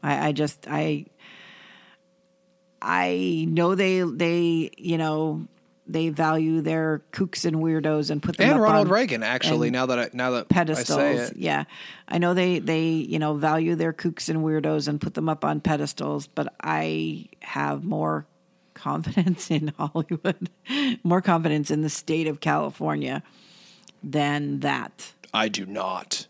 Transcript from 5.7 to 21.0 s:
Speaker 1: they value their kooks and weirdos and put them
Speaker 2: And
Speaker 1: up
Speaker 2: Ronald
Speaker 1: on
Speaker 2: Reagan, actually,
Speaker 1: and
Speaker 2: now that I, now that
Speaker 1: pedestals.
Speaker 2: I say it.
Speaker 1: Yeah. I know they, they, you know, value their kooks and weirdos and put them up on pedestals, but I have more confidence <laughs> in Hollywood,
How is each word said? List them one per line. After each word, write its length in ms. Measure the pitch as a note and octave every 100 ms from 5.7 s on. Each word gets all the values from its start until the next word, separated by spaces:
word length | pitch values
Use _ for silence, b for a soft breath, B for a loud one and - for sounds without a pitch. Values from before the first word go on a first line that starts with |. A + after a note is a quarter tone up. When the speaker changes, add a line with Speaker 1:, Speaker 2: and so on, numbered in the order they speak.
| _ -
Speaker 1:
they 220 | E3 E3
value 500 | D3+ D#3 D#3+ D#3+ D#3+
their 420 | D#3 D#3+ D#3+ D3+ _
kooks 320 | - F#3+ - F3
and 100 | D#3+
weirdos 540 | D#3+ D#3+ D#3 D3+ C#3+
and 120 | D3
put 140 | - -
them 100 | G#3
Speaker 2:
And 40 | C#4+
Speaker 1:
up 40 |
Speaker 2:
Ronald 260 | G#3+ D#3 D#3
Speaker 1:
on 40 |
Speaker 2:
Reagan, 300 | G3 B3 A#2
actually, 460 | A2 B2+ - B2 A#2+
Speaker 1:
and 40 |
Speaker 2:
now 120 | B2 C3
that 120 | B2
I, 120 | A#2
now 180 | B2 B2+
that 160 | B2 -
Speaker 1:
pedestals. 500 | F3+ E3 D3+ A#2+ C3+
Speaker 2:
I 160 | - A#2+
say 60 | A#2+
it. 60 | -
Speaker 1:
Yeah. 280 | - C#2+ - B B B -
I 100 | E3+
know 160 | F3
they, 240 | F3+ F3+ F3
they, 300 | - D#3+ E3
you 300 | D#3+ - D#3+
know, 160 | D3+
value 400 | D3+ D3+ D#3 E3 E3
their 160 | E3
kooks 360 | D#3+ F3 E3 -
and 120 | D#3+
weirdos 480 | D#3+ D#3 D3+ D#3 C#3+
and 120 | D3
put 140 | D#3+
them 140 | - D#3+
up 160 | D#3
on 160 | D3 D3+
pedestals, 640 | D3 D3+ D3 - C#3+ D3 C#3
but 280 | - D3 -
I 640 | - D#3 D#3+ D#3+ D#3+ D#3 - -
have 420 | - C#3 C#3+ C#3+
more 420 | E3 D#3 D#3 D#3 D3 _ _ _ _
confidence 760 | - - D3 E3 - F3 F3 -
<laughs> 0 |
in 180 | D#3 D3+ D3+
Hollywood, 720 | D3+ D#3+ D#3 D#3+ F#3 F3 F3 _ - C4+ C#4 A#3+